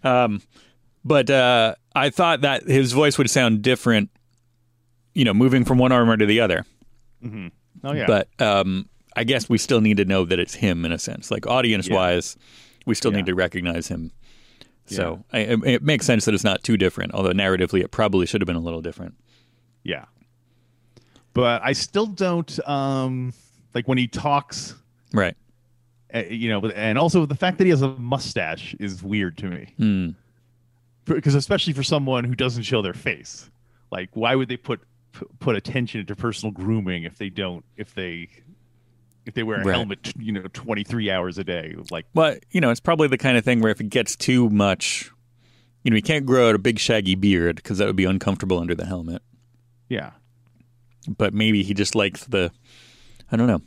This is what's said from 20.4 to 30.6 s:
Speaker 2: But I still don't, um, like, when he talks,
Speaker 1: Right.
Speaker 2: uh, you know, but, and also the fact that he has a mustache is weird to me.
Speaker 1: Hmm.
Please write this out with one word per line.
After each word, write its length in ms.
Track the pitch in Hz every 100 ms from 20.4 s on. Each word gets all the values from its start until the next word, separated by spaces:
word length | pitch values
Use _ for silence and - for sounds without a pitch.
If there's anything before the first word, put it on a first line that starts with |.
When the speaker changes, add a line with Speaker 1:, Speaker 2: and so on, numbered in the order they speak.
| _ _ _ _ _ - _ _ _
Speaker 2:
But 280 | - 123 120
I 100 | 127
still 320 | 135 - 202 220
don't, 540 | 180 185 170 165 - -
um, 680 | 143 139 135 131 127 127 - _ _ _
like, 140 | 123 120
when 100 | 127
he 100 | 123
talks, 680 | - 151 143 - - - - _ _ _
Speaker 1:
Right. 220 | 110 90 - _ _ _ _ _ _ _
Speaker 2:
uh, 100 | 117 87
you 200 | 113 117
know, 120 | 107
but, 140 | 107 98
and 220 | 110 110
also 280 | 165 180 151
the 100 | 139
fact 220 | 180 180
that 60 | 185
he 40 |
has 100 | 151
a 80 | 135 131
mustache 800 | 120 131 - - 80 80 - -
is 220 | 101 92
weird 340 | 95 104 95 80
to 80 | 95
me. 200 | 85 - -
Speaker 1:
Hmm. 320 | 110 95 87 80 _ _ _ _